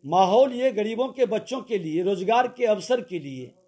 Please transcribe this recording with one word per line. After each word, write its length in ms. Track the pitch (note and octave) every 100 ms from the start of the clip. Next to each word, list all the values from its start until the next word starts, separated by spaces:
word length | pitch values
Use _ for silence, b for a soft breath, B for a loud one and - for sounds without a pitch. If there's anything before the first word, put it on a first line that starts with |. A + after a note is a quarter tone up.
| C#3
माहौल 480 | F3 F#3+ G#3+ C4+
ये 180 | B3 B3+
गरीबों 360 | G#3 G#3+ A3+ C4
के 160 | - A#3
बच्चों 360 | G#3 G#3+ C4
के 160 | - G#3+
लिए, 260 | E3 D#3+
रोजगार 440 | F3+ G3 F#3 A#3 B3
के 180 | - A#3+
अवसर 360 | G#3 - B3
के 180 | - F3+
लिए 340 | C#3 C3 B2 _